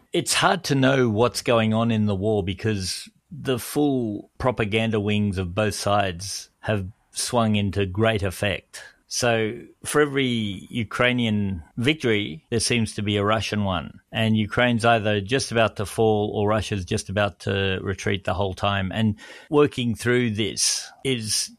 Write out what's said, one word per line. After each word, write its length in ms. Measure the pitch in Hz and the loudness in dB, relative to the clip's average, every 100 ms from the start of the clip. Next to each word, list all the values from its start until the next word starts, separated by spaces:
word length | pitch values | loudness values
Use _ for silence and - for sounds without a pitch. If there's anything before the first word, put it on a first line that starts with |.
| _ | _
It's 220 | 170 - - | -4 -2 2
hard 280 | 170 196 | 2 2
to 120 | - 139 | 0 2
know 340 | 131 135 123 | 4 4 2
what's 320 | 104 120 - | 4 2 0
going 320 | - 117 110 | 0 2 4
on 180 | 110 117 | 2 2
in 140 | 110 104 | 2 2
the 100 | 95 | 0
war 260 | 104 104 | 0 0
because 680 | 92 95 110 104 92 - - - _ | 0 -2 -2 -2 -4 -8 -12 -20 _
the 300 | 151 135 123 | -8 -4 -4
full 720 | - 147 147 131 113 104 - - | -2 0 2 2 -2 -4 -10 -2
propaganda 640 | 131 120 107 110 113 110 | 0 0 2 2 2 0
wings 360 | 104 104 104 92 | 2 2 2 0
of 160 | 90 | -2
both 220 | 95 107 - | 0 0 0
sides 760 | 101 104 95 85 101 - - _ | 0 2 0 -4 -8 -12 -14 _
have 260 | - 107 95 - _ | -4 -2 -4 -10 _
swung 460 | - - 123 110 104 | -8 -2 2 2 2
into 280 | 101 101 98 | 0 0 -2
great 380 | 95 110 110 | 0 2 2
effect. 580 | 92 - 104 78 - - - _ - | -2 -2 -4 -4 -8 -20 -20 _ -10
So 520 | - 120 113 110 120 - _ - | -2 0 2 0 -4 -14 _ -2
for 160 | 147 | 2
every 640 | 147 139 131 120 104 95 - | 2 2 0 0 -2 -6 -8
Ukrainian 880 | 123 107 - 123 123 117 104 98 87 - - | -6 -4 2 2 4 2 2 0 -4 -8 -2
victory, 680 | 120 156 123 104 113 156 - | 0 2 2 0 -2 -8 -6
there 100 | 117 | -2
seems 360 | - 120 107 - | 0 0 -2 -4
to 80 | |
be 140 | 104 104 | -2 0
a 60 | |
Russian 400 | 101 110 - 104 | 2 0 0 -2
one. 360 | 98 87 - - _ | 0 -2 -6 -14 _
And 240 | 113 110 110 | -2 2 2
Ukraine's 500 | 107 - 120 117 117 | 2 2 2 4 4
either 360 | 117 104 104 | 4 2 0
just 300 | 95 135 - | 0 -2 0
about 240 | 117 110 - | 2 2 0
to 100 | 101 | -4
fall 460 | - 110 107 107 | 2 2 2 0
or 160 | 107 101 | 0 0
Russia's 340 | 107 - 101 | 0 -2 -4
just 260 | 90 110 - | -2 -4 -2
about 320 | 101 101 - | 0 0 -2
to 360 | 107 98 98 95 | -4 -2 -2 -2
retreat 400 | 98 95 110 101 | -4 -4 -4 -4
the 100 | 95 | -2
whole 220 | 92 101 90 | -2 -2 -2
time. 360 | 101 98 95 | -2 -2 -2
And 280 | 104 110 104 - - - | 0 0 -2 -8 -20 0
working 420 | 143 147 - 120 | 4 4 2 -2
through 380 | 104 123 123 120 | -2 0 2 0
this 600 | 104 98 - - - - - | -2 -4 -2 -2 -2 -8 -8
is 480 | 135 123 107 - - | -4 -4 -2 -4 -6